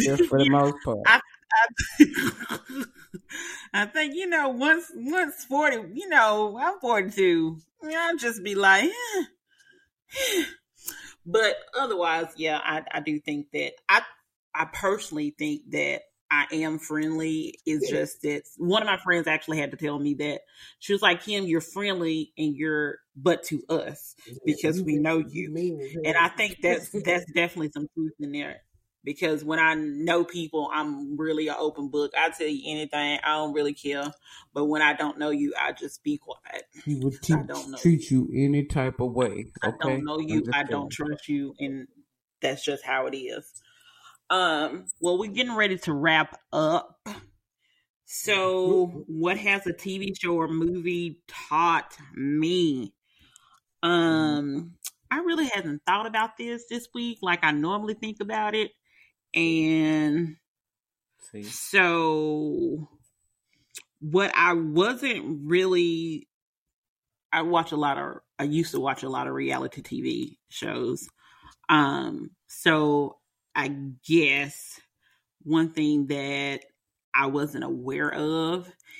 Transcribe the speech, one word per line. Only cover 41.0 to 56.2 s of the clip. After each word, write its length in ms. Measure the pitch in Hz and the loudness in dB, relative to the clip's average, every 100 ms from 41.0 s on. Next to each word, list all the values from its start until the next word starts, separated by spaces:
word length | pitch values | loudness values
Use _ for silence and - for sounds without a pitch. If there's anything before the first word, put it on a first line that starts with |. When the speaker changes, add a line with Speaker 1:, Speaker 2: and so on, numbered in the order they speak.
| 151 151 - | -4 -4 -4
Speaker 2:
you. 260 | 147 139 - | -4 -4 -6
And 300 | 139 135 131 _ _ _ _ _ | -8 -8 -12 _ _ _ _ _
that's 240 | 135 135 | -4 -2
just 200 | - 139 | -4 -4
how 220 | - 131 131 | -2 -2 -2
it 100 | 135 | -6
is. 460 | 123 - - - _ _ _ _ - - - | -8 -10 -14 -20 _ _ _ _ -20 -12 -2
Um, 560 | 185 180 151 151 175 185 - | 2 4 2 0 -4 -10 -2
well, 180 | 175 180 | 0 2
we're 140 | 214 | 0
getting 240 | 196 247 220 | -2 0 2
ready 220 | 202 185 | 0 0
to 120 | - | -2
wrap 480 | 143 117 156 156 - _ | 2 4 4 2 -6 _
up. 480 | 151 156 170 - _ - - - _ _ _ _ _ _ _ - | 0 2 2 -2 _ -16 -16 -18 _ _ _ _ _ _ _ -14
So, 800 | - - 196 190 185 185 190 175 | -6 0 2 4 4 4 4 2
Speaker 1:
Mm-hmm. 120 | 151 151 | -2 -8
Speaker 2:
what 320 | 160 175 202 | -2 0 0
has 280 | 202 196 185 | 0 0 -2
a 60 | |
T 240 | 170 196 190 | -6 -6 -6
V 160 | 196 190 | -6 -4
show 140 | 180 170 | -2 0
or 120 | 160 | 0
movie 720 | 160 170 180 170 175 170 - - | 0 0 0 -2 -2 -4 -8 -16
taught 680 | - - 156 170 160 - - 139 | -16 -2 2 4 2 -2 -12 -14
me? 800 | - 139 151 160 180 170 131 104 - _ _ _ - _ _ _ _ | -6 -2 0 2 2 2 0 -6 -12 _ _ _ -20 _ _ _ _
Um, 160 | 170 175 165 | 2 4 4
Speaker 1:
Mm-hmm. 340 | 160 156 147 143 139 170 - - - - | 4 2 0 -2 -4 -8 -12 -16 -12 -4
Speaker 2:
I 80 | 277 | -2
really 280 | 349 330 277 | 0 0 0
hadn't 340 | 202 165 147 - | -2 -4 -4 0
thought 200 | 196 220 | 0 0
about 320 | 220 | 0